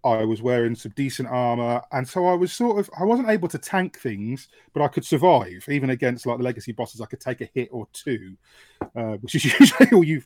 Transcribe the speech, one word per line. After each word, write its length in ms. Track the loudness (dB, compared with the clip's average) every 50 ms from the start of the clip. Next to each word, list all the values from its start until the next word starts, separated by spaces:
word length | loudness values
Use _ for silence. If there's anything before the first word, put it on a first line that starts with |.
| 2
I 200 | 0 0 2 0
was 160 | -2 -2 -2
wearing 340 | 0 0 0 2 2 0 -2
some 160 | -4 -10 -14 -6
decent 320 | -4 -4 -4 -4 -6 -8 -4
armor, 540 | -2 -2 0 0 0 0 -2 -2 -2 -4 -4 -4 -6
and 160 | -6 -6 -4
so 180 | -4 0 2
I 80 | 2 2
was 180 | 2 0 -2 -2
sort 260 | -2 -2 0 0 0
of, 100 | -2 -4 -4 -4
I 60 | 0
wasn't 240 | 0 2 0 2 0
able 200 | 0 0 0 -4
to 100 | -6 -8
tank 400 | -10 -4 -2 -2 -2 -2 -6 -8
things, 500 | -8 -8 -6 -6 -6 -8 -8 -8 -10 _ _ _ _ _ _
but 80 | 0 0
I 60 | 0
could 160 | 0 -4 -2
survive, 600 | -2 0 4 6 6 6 4 2 -2 -12 -16 -8 -4
even 220 | -2 -2 0 -2
against, 340 | -2 0 0 -2 -2 -2 -4
like, 140 | -6 -4 -2
the 60 | -4
legacy 280 | -4 -4 -6 -10 -12 -8
bosses. 280 | -8 -8 -10 -10 -16
I 60 | -14
could 140 | -14 -14 -12
take 200 | -10 -10 -8 -8
a 100 | -10 -8 _
hit 160 | -6 -6 -6 -8
or 140 | -12 -12 _ _
two, 440 | -14 -8 -6 -6 -6 -8 -14 -20 _ _ _ _ -20 -20 _ _ _ -14 -12 _
uh, 200 | -8 -6 -6 -6
which 180 | -8 -10 -4 -4
is 100 | -2 -2
<laughs> 160 | 0 8 8
usually 300 | 8 8 10 6 4 6 6
all 120 | 4 4
you 160 | 4 0 -6 -6